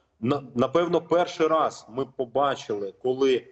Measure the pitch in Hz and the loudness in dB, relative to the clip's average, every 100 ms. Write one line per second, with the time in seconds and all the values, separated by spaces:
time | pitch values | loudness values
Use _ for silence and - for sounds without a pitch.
0 | _ _ 113 139 131 120 127 165 170 165 | _ _ -2 -2 -4 -2 0 2 2 0
1 | 170 170 170 - 156 160 131 - - 120 | 2 0 0 0 0 2 0 -4 -10 -8
2 | 135 - 123 131 139 127 - 104 98 - | -8 -6 -4 0 0 -2 -4 -6 -6 -6
3 | 127 131 135 123 - | -4 2 2 2 -2